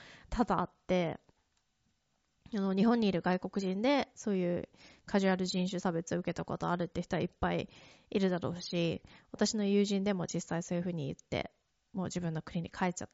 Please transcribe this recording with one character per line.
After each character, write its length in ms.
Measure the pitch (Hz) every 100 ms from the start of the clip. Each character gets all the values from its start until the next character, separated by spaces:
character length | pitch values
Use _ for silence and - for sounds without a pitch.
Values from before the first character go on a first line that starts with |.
| -
<laughs> 160 | - -
多 140 | -
々 180 | 240 175
あ 40 | 175
っ 60 | _ -
て、 320 | 180 165 - _ _ _ _ _ _ _ _ _ _ _ _ -
あ 40 | 214
の、 140 | 196
日 120 | 190 226
本 140 | 240
に 80 | 208
い 40 |
る 100 | 175
外 180 | 175 180
国 260 | 190 208 190
人 160 | 190
で 280 | 247 285 - -
そ 160 | -
う 40 | 190
い 220 | 175 175
う 120 | - - - - -
カ 140 | 202
ジ 80 | 190
ュ 40 |
ア 40 | 185
ル 100 | 185
人 220 | 185 180
種 100 | 180
差 120 | 185
別 240 | 165 - 175
を 40 |
受 120 | 180
け 20 |
た 100 | 170 160
こ 120 | 165
と 120 | 165
あ 60 | 175
る 100 | 175
っ 20 |
て 140 | 180
人 140 | - 170
は 60 |
い 40 | 175
っ 20 | -
ぱ 140 | 180
い 160 | 170 - - - - -
い 100 | 202
る 100 | 190
だ 100 | 180
ろ 100 | -
う 120 | 175
し、 400 | - 175 170 - - - -
私 220 | - 208
の 120 | 220 202
友 200 | 202 202
人 180 | 196
で 100 | 202
も 120 | 190 170
実 220 | 170 -
際 140 | 170
そ 120 | - 175
う 20 |
い 40 |
う 20 |
ふ 40 | 180
う 40 |
に 140 | 170 139
言 80 |
っ 40 | -
て、 340 | _ 107 - _ _ _ _
も 100 | 190
う 20 | 180
自 140 | 180
分 140 | 170
の 80 | 160
国 200 | - 180
に 80 | 165
帰 160 | - 185
っ 80 |
ち 100 | -
ゃ 20 |
っ 40 | -